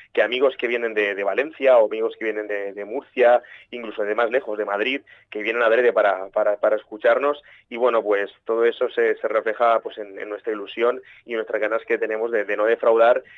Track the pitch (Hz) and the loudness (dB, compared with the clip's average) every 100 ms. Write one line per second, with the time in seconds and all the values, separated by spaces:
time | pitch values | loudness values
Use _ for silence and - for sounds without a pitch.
0 | - 113 107 127 135 - 120 120 117 107 | -6 -2 0 2 0 0 -4 -2 -2 0
1 | 101 98 98 104 151 - 131 123 107 110 | -2 0 -2 -2 -4 0 4 6 4 0
2 | 113 - 110 107 107 101 101 98 104 127 | -4 -4 -6 -4 -6 -6 -6 -10 -8 -10
3 | - 127 120 123 - - - 120 110 107 | -8 2 4 4 0 -20 -16 -14 -12 -6
4 | 104 107 113 127 117 107 101 101 117 139 | -4 0 0 -2 -4 -6 -4 -2 -2 -4
5 | _ - _ 107 107 117 117 117 123 107 | _ -20 _ -8 -4 0 2 4 4 4
6 | 104 92 95 110 104 104 110 107 - 107 | 2 0 -4 -2 0 2 0 0 -6 0
7 | 117 120 143 147 - - - 117 123 117 | 2 2 0 -4 -10 -20 -12 0 2 2
8 | 104 101 101 _ - 113 117 - 123 - | 2 0 -2 _ -4 0 0 0 -4 0
9 | 113 107 113 110 110 107 117 113 113 - | 0 0 -2 -2 -2 0 2 2 -2 -12
10 | 101 98 107 104 - 107 101 - 120 131 | -14 -12 -10 -8 -6 -8 -8 -2 0 -2
11 | - - - 113 110 107 104 113 - 113 | -10 -20 -8 -6 -4 -4 -2 -2 -2 -2
12 | 110 110 117 113 101 104 110 113 117 113 | -2 -4 -2 -2 -2 0 0 2 2 4
13 | 117 120 - | 4 2 -8